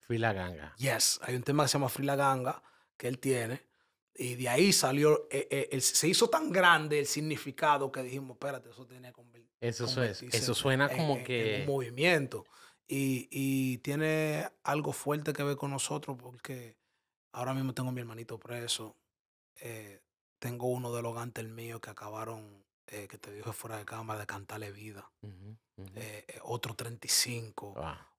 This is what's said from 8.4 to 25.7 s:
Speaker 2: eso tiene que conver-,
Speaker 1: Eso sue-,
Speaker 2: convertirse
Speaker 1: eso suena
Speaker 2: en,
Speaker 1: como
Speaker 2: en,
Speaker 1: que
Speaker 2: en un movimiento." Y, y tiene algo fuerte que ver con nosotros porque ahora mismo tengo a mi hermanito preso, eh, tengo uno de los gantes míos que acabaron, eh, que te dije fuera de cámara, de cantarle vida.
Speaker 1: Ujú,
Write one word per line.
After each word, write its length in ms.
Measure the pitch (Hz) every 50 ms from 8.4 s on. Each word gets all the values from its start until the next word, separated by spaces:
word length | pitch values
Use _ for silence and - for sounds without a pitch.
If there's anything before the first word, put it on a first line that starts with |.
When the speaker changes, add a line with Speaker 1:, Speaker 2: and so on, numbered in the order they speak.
| - 143 139 127 113 120
Speaker 2:
eso 160 | 113 117 131
tiene 220 | 117 127 127 127 127
que 40 | 123
conver-, 320 | - 123 120 117 117 117 _ _ _
Speaker 1:
Eso 280 | - 117 113 - 120 113
sue-, 80 | -
Speaker 2:
convertirse 420 | 131 127 113 98 - - 123 120 113
Speaker 1:
eso 160 | 131 131 117
suena 340 | - - 139 131 131 143 143
Speaker 2:
en, 100 | - -
Speaker 1:
como 200 | 165 151 139 -
Speaker 2:
en, 60 | -
Speaker 1:
que 320 | 127 127 120 113 110 107
Speaker 2:
en 60 | 104
un 60 | 98 143 139
movimiento." 720 | 135 127 117 120 127 147 175 180 156 139 127 - 113 92 _ - - - - _ _ _ _
Y, 400 | - 135 139 135 131 127 - -
y 480 | - 131 139 135 135 135 135 131 127 120
tiene 680 | - - 139 147 156 156 156 156 156 156 151 156 156 - _ _ _
algo 300 | - 143 151 147 147 139
fuerte 400 | - - 139 147 151 147 156 147
que 80 | - 143
ver 140 | 143 143 -
con 140 | - 139
nosotros 440 | 139 139 - - 147 151 147 - 139 123
porque 560 | 120 127 123 120 _ - 131 127 123 113 107 _ _ _ _ _ _ _ _ _ _ _
ahora 220 | - 123 123 127 135
mismo 180 | 135 135 135 120
tengo 160 | - 127 127
a 20 | 127
mi 80 | 127
hermanito 360 | 120 117 113 113 117 - 117 110
preso, 560 | - - 120 120 117 117 - - 113 104 - _ _ _ _ _ _ _ _ _ _ _ _ -
eh, 420 | - 127 113 110 107 101 98 95 _ _ _ _ _ _ _ _
tengo 300 | - 123 120 120 120 123
uno 260 | 123 123 123 120 120
de 80 | 120
los 140 | 117 117 117
gantes 280 | 117 117 123 113 - 113
míos 360 | 110 113 113 117 117 117 113
que 80 | - -
acabaron, 760 | 107 - 107 104 107 110 110 110 113 110 107 104 101 98 98 _ _ _ _ -
eh, 200 | - 104 101 95
que 80 | - 107
te 160 | - - 101
dije 180 | 104 107 113 107
fuera 240 | - - 117 110 107
de 60 | 104
cámara, 340 | - 113 113 113 110 110 107
de 80 | 104 -
cantarle 440 | 101 101 101 - 110 107 107 101
vida. 400 | 101 101 107 107 104 98 - - _ _
Speaker 1:
Ujú, 360 | - 107 95 90 98 104 110 110 _ _